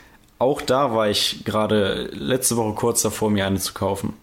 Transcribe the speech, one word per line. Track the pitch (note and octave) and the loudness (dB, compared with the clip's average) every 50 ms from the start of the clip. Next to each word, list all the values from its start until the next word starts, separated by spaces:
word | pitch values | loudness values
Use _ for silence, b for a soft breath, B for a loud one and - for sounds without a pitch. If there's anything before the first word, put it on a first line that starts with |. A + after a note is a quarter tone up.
| B B B B _ _ _ - | B B B B _ _ _ 0
Auch | A#2+ C3 D3 D3 | 0 2 2 0
da | - - B2+ C3+ D3 C3 | 0 0 2 2 2 2
war | A2 A2 G#2+ G#2 | 2 2 2 2
ich | G#2 - - - - - - | 2 0 0 -2 -4 -6 -6
gerade | - G#2 G#2+ G#2+ G#2 G#2+ G#2+ G2 - - - - - | -2 0 0 2 2 4 2 2 2 0 -2 -4 -6
letzte | - - - C#3 B2+ C3 C3 - A#2 | -8 -6 -2 -2 -2 0 0 0 0
Woche | A#2 A2+ G#2+ G#2 | 0 0 -2 -2
kurz | - - A#2 A2+ - | 0 0 0 0 0
davor, | - G#2+ - - G#2+ G#2+ | 0 -2 -2 0 0 2
mir | G#2+ G2+ G2 | 2 2 2
eine | G2 G2 F#2+ | 0 0 -2
zu | - - - | -2 -6 -4
kaufen. | - G2 G2 G2 - - - - - | -2 -2 -2 -2 -2 -4 -6 -8 -10